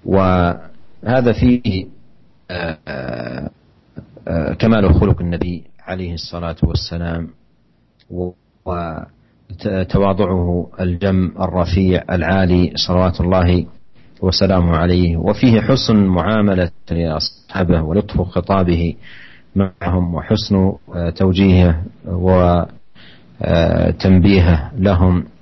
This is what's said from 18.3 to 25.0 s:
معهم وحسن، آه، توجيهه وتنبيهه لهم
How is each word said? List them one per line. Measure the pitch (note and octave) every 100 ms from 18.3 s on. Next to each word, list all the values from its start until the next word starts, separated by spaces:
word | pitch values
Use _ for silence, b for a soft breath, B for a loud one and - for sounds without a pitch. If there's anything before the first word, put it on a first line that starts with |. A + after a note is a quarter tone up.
| - F2 G2 F2+ E2+ E2 - B B B B B G2
معهم | F#2+ - F#2+ F2+ F2 E2+
وحسن، | - G#2+ - G2 F#2+ - - F2
آه، | E2+
توجيهه | E2+ F#2+ F2+ G2 F2+ F2+ E2 F#2 - - F2 F#2 F#2 F2+ F2 - - - - B B B -
وتنبيهه | - E2+ E2 D#2+ E2 E2 F#2+ F#2 F#2 G2 E2+ D#2+ - -
لهم | G2 F#2